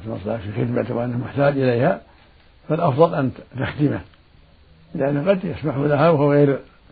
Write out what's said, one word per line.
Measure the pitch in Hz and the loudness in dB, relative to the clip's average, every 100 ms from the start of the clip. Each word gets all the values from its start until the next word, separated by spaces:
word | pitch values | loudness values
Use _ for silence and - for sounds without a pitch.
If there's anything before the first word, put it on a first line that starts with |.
| 101 | -8
المصلحة | 113 98 113 | -10 -6 -6
في | 98 | -6
خدمته | 107 123 120 117 117 | -4 -2 -2 -4 -4
وأنه | 120 120 | -4 -6
محتاج | 113 110 143 | -6 0 2
إليها | 143 131 120 143 190 - - _ _ _ _ - | 2 0 2 2 0 -6 -20 _ _ _ _ -4
فالأفضل | 156 170 127 170 165 | 0 0 4 2 2
أن | 131 - - 120 | -2 -4 -14 -8
تخدمه، | 131 - 143 107 - _ _ _ _ _ _ - - 165 | -6 -2 -2 -2 -8 _ _ _ _ _ _ -20 -14 -4
لأنه | 139 143 160 | -2 -2 0
قد | 196 190 | -2 -2
يسمح | 139 147 131 | -6 -6 -2
لها | 147 143 160 | 0 4 4
وهو | 160 143 | 4 4
غير | 143 143 131 - _ _ | 4 4 2 -6 _ _